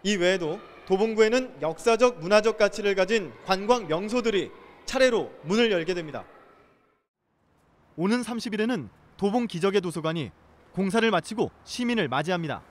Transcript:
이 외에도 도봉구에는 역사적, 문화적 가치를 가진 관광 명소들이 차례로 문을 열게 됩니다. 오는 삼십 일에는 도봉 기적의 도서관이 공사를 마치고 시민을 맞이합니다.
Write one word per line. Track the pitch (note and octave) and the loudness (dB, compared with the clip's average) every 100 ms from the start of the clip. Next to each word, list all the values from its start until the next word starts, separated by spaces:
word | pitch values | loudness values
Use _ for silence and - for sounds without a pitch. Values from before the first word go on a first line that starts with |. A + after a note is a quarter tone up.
이 | G3 | 0
외에도 | G#3 F3 F#3+ D#3+ F#3+ - - - | 2 2 2 -2 -6 -12 -20 -2
도봉구에는 | F#3+ A3+ A3 A3 B3 - - | 2 2 4 4 4 -2 -6
역사적, | D3+ D#3+ A#3 A3+ B3 A#3+ | -6 0 2 4 4 2
문화적 | E3 G#3+ A3 G#3+ | 4 4 4 2
가치를 | G3+ G#3 G3+ | 0 2 0
가진 | G3 F#3 A3+ D#3+ - - | 2 2 0 -2 -12 -4
관광 | F#3+ G#3 B3 F3 | -2 2 0 2
명소들이 | D#3 G#3 B3 A3+ G3+ A#2+ - - - | -4 -2 -2 0 -2 -4 -12 -20 -18
차례로 | - C4 C4 A3 C3 - | -8 2 2 2 -4 -10
문을 | D3 G#3+ A#3 | -2 2 4
열게 | F#3 D#3+ | 2 -2
됩니다. | F3+ D#3 A#2+ - - - _ _ _ _ _ _ _ _ _ _ _ _ _ _ - | -4 -6 -12 -14 -20 -20 _ _ _ _ _ _ _ _ _ _ _ _ _ _ -4
오는 | F#3 A#3+ | 0 0
삼십 | A3 A3+ A#3 | -2 -8 -6
일에는 | G3+ A3 A#3 A2 _ _ - | -4 -2 -2 -6 _ _ -4
도봉 | G3+ A#3+ A#3 | 0 0 -2
기적의 | E3+ F#3+ G3 | -2 0 0
도서관이 | F3+ D#3+ D#3 E3 B2 _ _ _ _ | -2 -6 -4 -4 -8 _ _ _ _
공사를 | - F#3+ A3+ A3+ | -4 -2 2 2
마치고 | F#3 - A3+ D3+ _ | 0 -2 -4 -4 _
시민을 | - - A#3+ A#3 D3+ | -14 -6 -2 0 0
맞이합니다. | C3 D#3 F3+ D#3+ G#2 - | -2 -2 -4 -4 -8 -12